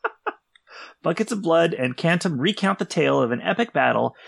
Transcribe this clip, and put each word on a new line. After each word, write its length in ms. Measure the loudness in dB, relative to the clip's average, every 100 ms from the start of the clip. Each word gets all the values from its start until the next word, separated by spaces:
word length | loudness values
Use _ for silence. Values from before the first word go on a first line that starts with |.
| -12 -10 -12 -12 _ _ _ -20 -20 -6
Buckets 280 | -2 -2 -2
of 100 | -4
Blood 320 | 2 4 4
and 220 | 2 -4 -2
Cantum 440 | 0 2 0 0
recount 400 | -2 0 -2 -2
the 60 | -4
tale 360 | 0 2 2
of 100 | 2
an 100 | 0
epic 300 | -2 -2 -2
battle 440 | 2 2 2 0 -4